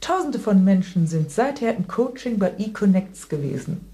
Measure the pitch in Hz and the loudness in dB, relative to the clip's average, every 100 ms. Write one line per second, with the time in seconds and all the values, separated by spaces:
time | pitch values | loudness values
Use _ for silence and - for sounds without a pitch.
0 | - 370 330 247 214 190 190 185 - 175 | -4 -2 -2 -4 2 4 6 4 2 0
1 | 160 160 151 - 269 277 226 226 - - | 2 0 -2 0 -2 0 -2 -2 -4 -2
2 | 247 - 247 214 190 - 214 - 202 185 | -2 -2 -4 0 0 -2 -6 0 4 4
3 | 190 - - 147 139 135 - - - | 0 -10 -8 -6 -4 -6 -6 -8 -10